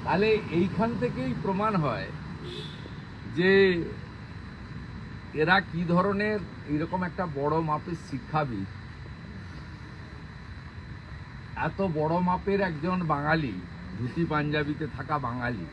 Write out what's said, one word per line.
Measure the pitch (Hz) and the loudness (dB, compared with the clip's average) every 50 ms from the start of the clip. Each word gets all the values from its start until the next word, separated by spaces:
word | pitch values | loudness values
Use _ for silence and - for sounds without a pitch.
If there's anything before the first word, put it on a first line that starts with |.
| - | 0
তাহলে | 151 147 180 208 220 220 208 - 147 | 2 4 4 6 6 4 4 2 0
এইখান | 151 170 190 190 175 170 214 233 233 190 | 2 2 2 4 4 2 2 2 2 0
থেকেই | 240 240 220 233 254 262 240 - | 0 0 0 0 -2 -2 -2 -2
প্রমাণ | - 196 190 185 208 220 214 | 0 0 0 2 2 2 2
হয় | 185 156 139 113 101 95 95 - - - - - - - 123 113 - - - - - - - - - - - - - - 98 110 | 4 2 2 2 0 -2 -6 -6 -8 -8 -10 -10 -8 -8 -8 -8 -8 -8 -10 -10 -10 -10 -10 -10 -12 -12 -12 -12 -12 -10 -6 0
যে | 135 175 190 190 196 196 190 180 170 160 - 107 - - - - - - - - - - - - - - - - - - - - - - - - - - - - | 4 6 8 10 10 10 8 8 4 0 -2 -4 -8 -10 -12 -12 -12 -12 -12 -12 -12 -12 -12 -12 -12 -12 -10 -10 -10 -10 -10 -10 -10 -10 -10 -10 -10 -12 -6 0
এরা | 139 156 160 185 196 | 2 6 6 6 6
কি | 196 - - 165 175 | 6 2 -2 -2 2
ধরনের, | 160 170 175 190 202 202 196 208 214 214 208 175 - - - - 143 | 4 6 6 6 4 4 2 2 2 2 0 -2 -4 -10 -12 -6 -2
এইরকম | 147 151 160 165 180 185 185 | 0 0 0 0 0 -2 -2
একটা | 175 139 - 185 175 143 | -2 -2 -2 -2 -2 0
বড় | 139 139 147 156 160 | 0 2 4 4 4
মাপের | 165 156 151 147 - 180 175 160 - - | 2 2 0 -2 -2 -4 -6 -6 -6 -6
শিক্ষাবিদ, | 143 127 - - - 156 151 135 117 98 98 95 - - - - - - - - - - - - - - - - - - - - - - - - - - - - - - 80 - - - - - - - - - - - - - - - - - - - - - - - - - - | -6 -6 -6 -2 0 0 0 0 -2 -4 -4 -6 -8 -12 -12 -12 -12 -12 -12 -12 -12 -12 -12 -12 -12 -12 -12 -12 -12 -12 -12 -12 -12 -12 -12 -14 -14 -14 -14 -14 -12 -14 -14 -14 -14 -14 -14 -12 -14 -12 -12 -12 -14 -12 -12 -12 -12 -12 -12 -12 -12 -12 -12 -12 -12 -14 -12 -10 -4
এত | 120 127 160 - - 196 190 160 | -2 -2 -2 0 0 0 0 2
বড় | 151 151 156 165 175 | 2 2 4 4 4
মাপের | 180 175 180 180 - 196 196 196 | 4 4 2 2 2 2 4 4
একজন | 196 185 170 147 143 185 185 185 180 156 151 | 4 2 0 0 0 0 2 2 2 2 2
বাঙালি, | 143 143 151 160 165 151 123 98 92 87 - - - - - - 98 | 2 4 4 4 4 4 0 -2 -4 -8 -8 -10 -10 -10 -10 -6 -4
ধুতি | 117 127 - 165 170 | -4 -4 0 0 0
পাঞ্জাবিতে | 151 151 151 147 147 147 151 151 143 151 139 156 139 | 2 2 2 2 2 2 0 0 0 -2 -4 -4 -6
থাকা | - - 143 - 151 147 | -6 -8 -4 -2 -2 -2
বাঙালি | 139 120 120 123 120 120 117 101 85 76 | 0 -2 -2 -2 -2 -2 -2 -2 -6 -8